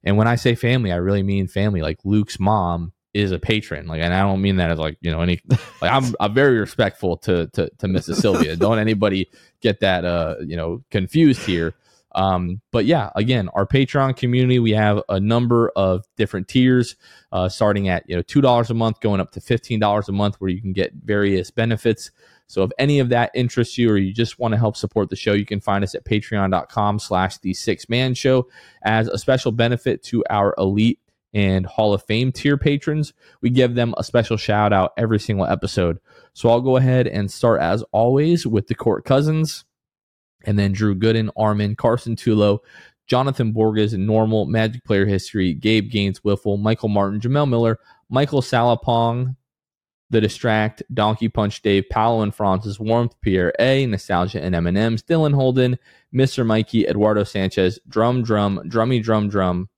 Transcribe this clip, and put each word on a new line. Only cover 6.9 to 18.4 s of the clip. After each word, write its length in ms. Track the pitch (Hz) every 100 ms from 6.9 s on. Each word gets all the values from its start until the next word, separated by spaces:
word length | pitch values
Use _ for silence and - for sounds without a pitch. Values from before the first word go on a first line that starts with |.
| - 95 82
to, 300 | - 90 80
to, 220 | - 85 _
to 100 | 101
Missus 300 | 92 - 98
Sylvia. 380 | 107 85 78 82
Don't 220 | 98 113
anybody 500 | 107 107 104 95 92 _ _ _
get 200 | 117 101
that, 240 | 98 90
uh, 320 | 87 87 80 76
you 160 | 76 82
know, 260 | 82 104 _
confused 520 | 104 92 156 156 123
here. 320 | - 87 82 - _ _ _ -
Um, 440 | 95 92 87 95 _
but 140 | 120
yeah, 260 | 107 160 104 -
again, 320 | 110 127 92
our 120 | - 101
Patreon 500 | 135 139 143 135 127
community, 440 | 123 123 127 127
we 100 | 113
have 320 | 107 107 104 -
a 100 | 95
number 540 | 101 117 120 120 117 -
of 280 | 95 92 - -
different 300 | 107 98 95
tiers, 480 | 127 127 127 117 - _ - _
uh, 160 | 92 92
starting 400 | - 104 104 98
at, 200 | 85 -
you 60 |
know, 80 | 87
two 180 | - 147